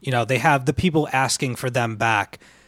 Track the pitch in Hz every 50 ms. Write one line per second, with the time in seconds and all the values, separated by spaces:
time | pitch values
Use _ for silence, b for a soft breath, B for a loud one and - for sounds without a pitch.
0 | - 139 127 120 113 107 131 120 131 160 143 135 127 143 139 - - 180 151 160
1 | 151 - - 131 135 123 - - 143 131 117 - - 127 120 127 120 117 110 104
2 | 117 113 110 101 98 - - - b b b b b